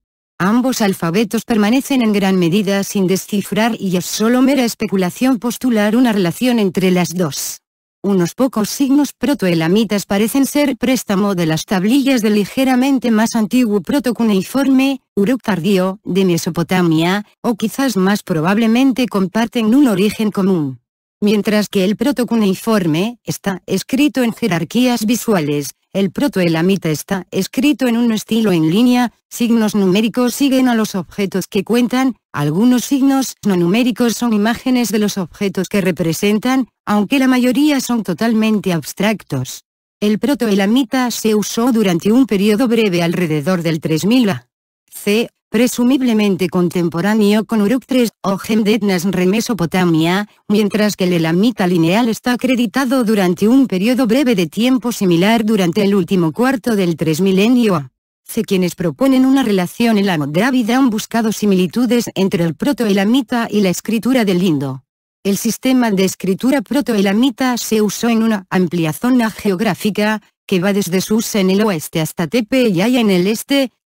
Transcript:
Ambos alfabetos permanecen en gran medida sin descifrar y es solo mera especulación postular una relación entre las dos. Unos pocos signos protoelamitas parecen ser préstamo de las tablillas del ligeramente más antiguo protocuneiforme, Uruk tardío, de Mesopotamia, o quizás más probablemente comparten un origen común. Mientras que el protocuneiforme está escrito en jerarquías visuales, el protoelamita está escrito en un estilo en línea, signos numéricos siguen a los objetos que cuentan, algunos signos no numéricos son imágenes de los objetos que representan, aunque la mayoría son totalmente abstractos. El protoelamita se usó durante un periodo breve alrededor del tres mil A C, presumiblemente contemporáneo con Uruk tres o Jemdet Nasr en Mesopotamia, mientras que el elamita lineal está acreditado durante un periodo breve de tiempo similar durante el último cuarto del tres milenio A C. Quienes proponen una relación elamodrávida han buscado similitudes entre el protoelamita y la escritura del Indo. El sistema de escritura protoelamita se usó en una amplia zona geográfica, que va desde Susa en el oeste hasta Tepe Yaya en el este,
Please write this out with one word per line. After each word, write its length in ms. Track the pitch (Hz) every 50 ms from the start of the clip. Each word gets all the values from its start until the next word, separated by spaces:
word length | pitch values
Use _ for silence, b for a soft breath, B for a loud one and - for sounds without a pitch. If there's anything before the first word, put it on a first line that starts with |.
| _ _ _ _ _ _ _ -
Ambos 420 | 165 190 220 247 240 262 247 -
alfabetos 600 | 226 196 190 - 180 165 165 214 240 180 - 226 -
permanecen 560 | - 240 214 208 208 247 277 - - 285 254
en 100 | 233 214
gran 240 | 202 202 202 190 190
medida 480 | 185 175 165 160 214 202 196 196 196 196
sin 240 | - - 202 190 170
descifrar 680 | 190 185 - - 214 196 185 - - 208 220 240 233
y 200 | - 202 190 170
es 100 | 175 165
solo 360 | - - - 214 226 247 254
mera 220 | 262 262 285 269 247
especulación 760 | 226 - - 226 196 196 196 185 180 - - 247 262 269 185
postular 560 | - 240 208 - - 262 233 214 208 214 214
una 160 | 247 262 233
relación 480 | 214 208 185 170 160 - 240 254 240 226
entre 320 | 208 185 - 202 180 185
las 220 | 185 180 175 143 160
dos. 480 | 185 180 147 135 - - - - - _ _ _ _ _ _ _ _
Unos 360 | - 202 202 185 170 160 -
pocos 340 | - 254 269 - 220 208 -
signos 420 | - - 285 247 277 294 285 -
protoelamitas 960 | - - - 254 285 - 185 180 175 165 160 165 185 220 233 180 214 202 -
parecen 400 | - 202 202 220 220 - 277 269
ser 300 | - - 294 294 254 254
préstamo 580 | - - 233 262 - - - 202 185 208 202 202
de 120 | 175 170
las 180 | 156 160 156 -
tablillas 580 | - 214 185 175 214 254 285 247 277 269 240
del 120 | 196 220 208
ligeramente 760 | 208 196 - - 262 269 262 254 247 262 277 277 240 - 233
más 240 | 220 214 226 233 -
antiguo 460 | 233 214 180 - 254 254 208 208 202
protocuneiforme, 1200 | 151 - 254 294 - 247 214 - 233 220 208 190 180 - - 262 277 269 269 262 269 269 269 - _ _ -
Uruk 260 | 208 202 185 269 226
tardío, 560 | - - 190 165 151 208 202 185 180 190 190 - -
de 200 | - 180 196 196
Mesopotamia, 1000 | 185 170 170 - 185 156 170 165 - 190 185 180 165 160 156 165 175 190 208 208 b b b
o 160 | - 226 233
quizás 400 | - 226 214 - - 277 269 208
más 260 | 190 185 190 208 202
probablemente 840 | - - 180 156 151 180 208 220 233 226 226 240 269 269 220 262 254 -
comparten 680 | - 202 190 170 - 220 233 226 - 247 220 214 233
un 140 | 285 294 247
origen 420 | 202 175 202 214 196 - 220 208
común. 480 | 170 208 185 196 190 165 147 135 127 - _ _ _ _ _ _ _ -
Mientras 500 | 202 208 214 208 190 220 208 208 202 -
que 140 | - 202 180
el 120 | 196 208
protocuneiforme 1200 | - 233 294 277 - 240 - 233 226 214 190 185 - - 226 220 208 185 165 147 160 196 233 247 _ -
está 380 | - 156 - - 202 185 170 -
escrito 580 | - - 190 - - - 240 294 294 - 262
en 120 | 247 226 -
jerarquías 720 | - 240 220 175 156 165 - - 240 254 247 240 233 220
visuales, 640 | 202 247 208 - 233 208 175 147 143 147 147 139 - - _ _ _ -
el 160 | 190 202 175
protoelamita 800 | - - 277 277 - 190 180 170 160 160 165 185 196 170 - 165
está 360 | 151 147 - - 196 190 - -
escrito 560 | - 190 185 - - 269 240 294 277 - 262
en 100 | 247 226
un 160 | 233 240 233
estilo 400 | 220 208 - - 220 233 220 202
en 160 | 180 160 156 160
línea, 440 | 170 214 247 247 247 247 247 220 _ _ _ -
signos 440 | - - 240 220 233 233 214 208 -
numéricos 600 | 208 196 185 180 208 226 226 - 247 247 247 -
siguen 340 | - 277 277 262 254 254 254
a 60 | 233
los 200 | 220 214 - -
objetos 520 | 190 160 - - - 202 180 - 185 -
que 180 | - - 202 185
cuentan, 520 | - 214 240 247 220 247 254 262 269 214 _ _ _
algunos 520 | - - 147 151 151 180 233 247 247 240 -
signos 520 | - 285 269 269 277 269 269 262 - - - -
no 100 | 208 190
numéricos 580 | 180 170 170 196 233 254 254 202 - 247 233 208
son 200 | - 240 240 214
imágenes 560 | 208 202 226 233 - - 262 254 247 240 196
de 80 | - 220
los 180 | 214 202 -
objetos 520 | 202 180 - - - 202 196 - 196 175 -
que 100 | - 202
representan, 880 | 180 190 165 - 175 165 156 - 208 208 208 214 - 254 262 269 233 - _ _ -
aunque 340 | - 208 208 202 - 269 285
la 100 | 262 262
mayoría 520 | 262 247 240 254 233 262 294 302 294 262
son 220 | - - 240 233
totalmente 720 | 185 - 170 - 226 233 226 220 220 220 214 202 - 190 175
abstractos. 920 | 160 127 - - - 190 214 220 175 - - 151 131 127 - - - _ _ _ _ _ _ _ -
El 180 | 208 208 214 -
protoelamita 920 | - 262 294 - 240 220 196 196 196 202 226 262 269 - - 262 254 240
se 240 | 214 - - 220 214
usó 380 | 214 196 - - 233 233 262
durante 400 | 226 226 214 190 175 165 - 196
un 140 | 220 262 269
periodo 420 | - 214 185 202 214 208 202 269 214
breve 340 | 240 233 220 202 170 170
alrededor 600 | 170 170 165 175 180 151 156 151 139 180 185 175
del 180 | 156 165 156 156
tres 240 | - 151 160 156 160
mil 240 | 196 247 262 240 196
A 200 | 165 123 _ _ _ _ _ _ _ _ _ _
C, 380 | - - - 208 202 226 240 - _ _ _ -
presumiblemente 1000 | - 220 247 240 - - 247 247 269 269 262 240 220 214 208 202 190 170 185 170
contemporáneo 960 | - 185 175 170 - 185 170 170 - 165 175 202 214 220 208 202 208 220 214
con 180 | - 233 220
Uruk 220 | 202 202 254 254 -
tres 240 | - 269 254 240 208 _ _
o 160 | - 185 196 180
Jemdet 440 | - - 226 220 220 190 226 226
Nasr 380 | 196 202 185 175 156 196 170 180
en 100 | 180 185
Mesopotamia, 1000 | 196 233 - - 233 170 175 160 - 185 180 175 165 156 160 170 180 196 208 b b b b -
mientras 480 | 208 208 214 196 - 214 208 208 202
que 80 | - 190
el 80 | 180
elamita 560 | 180 170 160 160 165 180 214 254 220 - 190 175
lineal 400 | 185 170 160 165 185 226 254 226
está 240 | 208 - - 247
acreditado 720 | 247 202 - 254 262 214 247 196 - 262 285 240 277 262 240
durante 420 | 196 220 202 185 180 180 - 196
un 220 | 214 247 277 262 -
periodo 400 | 190 185 190 233 254 220 269 202
breve 260 | 226 269 302 247 233
de 140 | 185 175 151
tiempo 420 | - 196 233 254 262 233 - 247
similar 540 | 220 - 202 180 170 165 185 208 226 233 226
durante 400 | 214 226 202 185 170 170 214 202
el 100 | 196 202
último 380 | 202 170 - 196 185 170 160
cuarto 420 | 143 - 240 262 269 214 - 247 220
del 220 | 196 185 175 165
tres 240 | - 170 156 160 147
milenio 560 | 190 196 190 190 208 233 262 247 233 208 180
A 160 | 156 139 - _ _ _ _ _ _ _
C. 180 | - - 226
Quienes 320 | 208 - 202 185 180 170 -
proponen 500 | - 175 170 139 - 254 277 262 254 262
una 200 | 262 262 277 262
relación 520 | 220 202 185 180 170 - - 240 233 220
elamodrávida 800 | 202 196 196 175 151 143 139 147 175 220 269 254 254 226 202 233
han 140 | 262 277 247
buscado 400 | 208 220 - - - 233 220 226
similitudes 800 | 196 - 214 208 190 180 185 160 - 226 254 214 247 240 - - -
entre 260 | - 190 190 202 175
el 140 | 170 170 143
protoelamita 880 | - 226 277 285 - 240 208 196 196 196 208 240 277 240 - 254 233 226 -
y 120 | - 208
la 100 | 202 180
escritura 540 | 170 - - - 214 226 - 233 269 254 220
del 180 | 196 185 175
Indo. 400 | 185 190 151 135 143 135 131 131 _ _ _ _ _ _ _ _
El 140 | - 196 202
sistema 560 | 190 - 233 208 - - 262 262 254 240 226
de 120 | 196 185 190
escritura 580 | 185 - - - 180 190 165 - 254 294 277
protoelamita 920 | 190 - 247 294 - - 226 202 196 196 196 214 254 277 220 - 262 254 240 226
se 220 | - - 220 220
usó 280 | 214 202 - - 226 240
en 160 | 233 220 220
una 200 | 226 220 196 185 -
amplia 420 | 156 185 185 160 175 175 160 156
zona 380 | 151 - - 247 262 247 226 220
geográfica, 920 | - - - 208 190 175 226 214 165 - - 214 185 - 208 214 214 208 b b b _ - -
que 100 | 202 180
va 140 | 170 202
desde 280 | 196 202 190 170 170 190
Susa 380 | 180 - 214 226 214 - - 214
en 120 | 190 185
el 120 | 185 196
oeste 380 | 220 220 180 151 - - - 165
hasta 260 | 156 - - - 170
Tepe 460 | 143 - 254 220 - 262 262 247 226
Yaya 260 | 185 165 196 240 254 262
en 120 | 233 202
el 180 | 190 175 175 202
este, 420 | 226 214 - - 277 277 269 - _ _ -